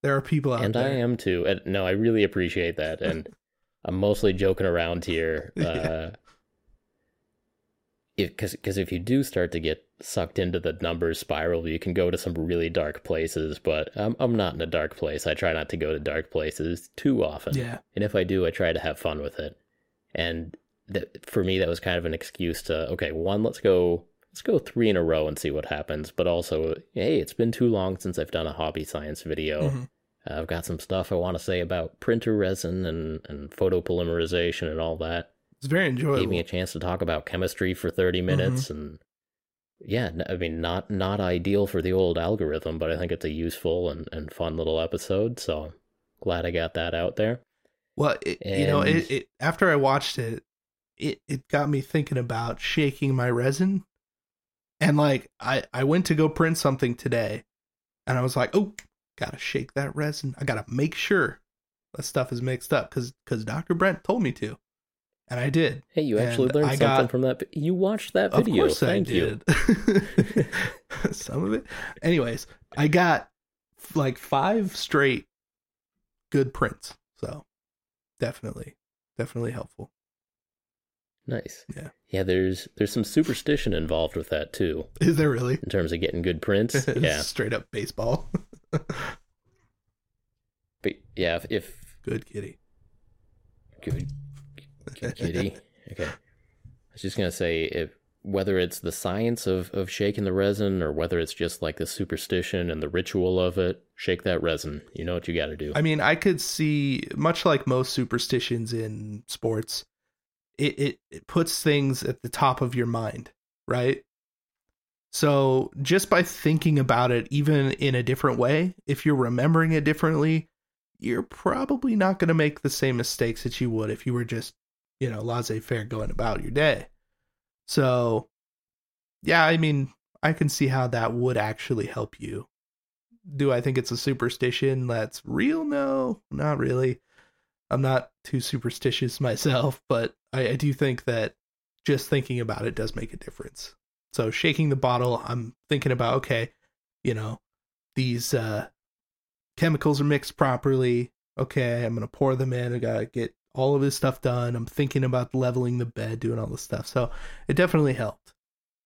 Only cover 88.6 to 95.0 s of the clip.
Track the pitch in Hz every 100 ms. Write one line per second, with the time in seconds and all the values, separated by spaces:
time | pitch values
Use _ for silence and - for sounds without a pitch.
88.6 | _ 156 - - - - _ _ _ _
89.6 | _ _ _ _ _ _ _ _ _ _
90.6 | _ _ - - - - 87 85 - 107
91.6 | - - - - - - - 104 - -
92.6 | _ _ _ _ _ _ _ _ _ _
93.6 | _ - - - - - - - - -
94.6 | - _ - -